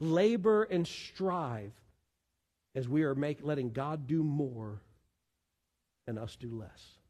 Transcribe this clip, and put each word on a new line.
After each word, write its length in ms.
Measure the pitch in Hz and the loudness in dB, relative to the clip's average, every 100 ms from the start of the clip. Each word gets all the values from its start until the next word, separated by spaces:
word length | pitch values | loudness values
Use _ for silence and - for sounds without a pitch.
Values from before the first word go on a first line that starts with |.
labor 640 | 160 165 208 233 196 214 | 2 4 6 6 4 4
and 200 | 214 180 | 4 2
strive 840 | 170 - - - 190 180 143 113 101 - _ _ _ _ _ _ _ _ _ | 0 -4 -12 -4 -2 0 -2 -6 -8 -14 _ _ _ _ _ _ _ _ _
is 140 | 135 123 | -6 0
we 160 | 143 | 2
are 100 | 156 | 2
make, 240 | 135 147 147 | 2 -2 -2
letting 280 | 147 147 123 | -2 -2 -2
God 380 | 110 139 156 131 | -2 -4 -4 -2
do 160 | 160 | 0
more 580 | 156 147 139 117 107 104 - _ _ _ _ _ _ _ _ _ _ _ - | 2 0 -2 -4 -10 -12 -14 _ _ _ _ _ _ _ _ _ _ _ -10
and 100 | 110 | -8
us 160 | 110 | -8
do 240 | - 123 113 | -12 -12 -10
less. 260 | 107 - - _ _ | -12 -18 -20 _ _